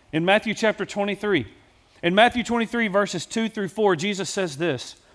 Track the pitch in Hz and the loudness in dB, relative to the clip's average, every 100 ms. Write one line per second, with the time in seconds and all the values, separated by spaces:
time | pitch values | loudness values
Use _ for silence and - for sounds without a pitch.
0 | _ 156 175 208 220 202 220 202 185 208 | _ 0 4 4 2 0 0 0 -4 -4
1 | 202 196 208 175 110 - _ _ _ _ | -4 -2 0 0 -2 -12 _ _ _ _
2 | 175 190 240 240 220 233 220 233 220 190 | 0 4 4 2 -2 -2 0 -2 0 0
3 | 202 175 - 233 226 214 196 - 208 170 | 0 -4 -6 -2 -2 -2 -4 0 2 2
4 | 196 190 185 - 185 139 170 127 - - | 0 -4 -4 -4 -4 -2 -2 -2 -8 -18
5 | _ | _